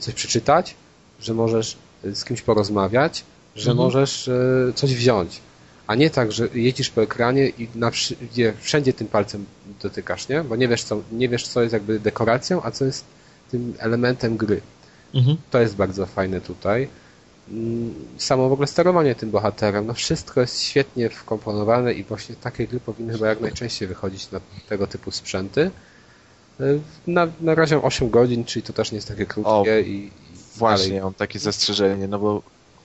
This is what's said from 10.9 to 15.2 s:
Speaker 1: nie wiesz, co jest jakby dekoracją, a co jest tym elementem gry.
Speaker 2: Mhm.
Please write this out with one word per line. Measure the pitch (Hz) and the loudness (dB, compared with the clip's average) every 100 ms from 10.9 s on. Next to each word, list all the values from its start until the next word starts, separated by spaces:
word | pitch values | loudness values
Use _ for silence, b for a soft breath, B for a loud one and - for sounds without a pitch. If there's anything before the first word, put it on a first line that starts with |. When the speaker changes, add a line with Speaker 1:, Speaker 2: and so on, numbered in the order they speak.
| 104 98 | -6 -6
Speaker 1:
nie | 113 123 | -2 0
wiesz, | 120 - | 0 -2
co | 123 | 0
jest | 117 | 0
jakby | 113 104 107 | 0 -2 0
dekoracją, | 104 - 113 123 - 180 | -2 0 2 2 0 -2
a | - | -2
co | - | -2
jest | 135 - - b b b _ | -4 -4 -14 b b b _
tym | 123 120 - | -6 -6 -6
elementem | 113 117 123 123 117 110 | -2 2 2 0 -2 0
gry. | 107 98 - - b b b | 0 0 -2 -20 b b b
Speaker 2:
Mhm. | 135 | 2